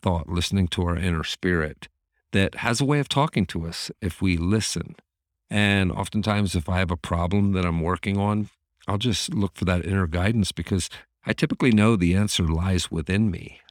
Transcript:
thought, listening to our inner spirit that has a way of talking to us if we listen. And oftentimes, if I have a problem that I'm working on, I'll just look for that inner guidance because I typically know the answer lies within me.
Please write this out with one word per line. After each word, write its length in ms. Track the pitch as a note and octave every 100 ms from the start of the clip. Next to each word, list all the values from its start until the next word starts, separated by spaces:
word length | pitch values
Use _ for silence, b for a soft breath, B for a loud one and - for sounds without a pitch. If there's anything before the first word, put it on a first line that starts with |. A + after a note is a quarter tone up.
thought, 260 | G2 E2+ D#2
listening 400 | F2 - G2 F2+
to 140 | -
our 140 | F2 E2+
inner 260 | F2+ E2
spirit 640 | - - F#2 F2 D2+ C2+ - _ _ _ _
that 240 | G2 F#2+ -
has 260 | A#2+ A#2
a 40 | C#3
way 140 | D3
of 80 | C3+
talking 380 | C#3 D#3 A#2+ F#2
to 220 | F2 E2
us 240 | - - -
if 220 | F#2 -
we 120 | F#2+ F2
listen. 600 | F2 A2 - E2+ - - _ _ _ _ -
And 400 | G#2 G2+ G2+ F#2+
oftentimes, 640 | - G2 G#2+ G#2 G#2 G2 F#2
if 120 | F2+
I 120 | F2+
have 100 | F2+
a 80 | F#2+
problem 540 | - E2+ E2+ G2+ G2+
that 120 | F#2+
I'm 180 | F2 E2
working 360 | E2 F2+ G2+ G2
on, 320 | G2+ G#2 G#2 _ _ _ -
I'll 100 | G#2
just 340 | A#2+ G2 -
look 240 | - G2 -
for 100 | F#2
that 200 | F2+ F2+
inner 220 | F#2+ E2+
guidance 440 | F2 G2 A2+ F#2
because 380 | - - F#2+ - B B _ -
I 60 |
typically 380 | A2 D#3+ - C3+
know 240 | G#2+ G#2+ G#2+
the 200 | F2 F#2+
answer 320 | G#2 - E2
lies 420 | E2 F#2 F#2 -
within 400 | E2 D#2 G2 A2
me. 300 | E2+ - - _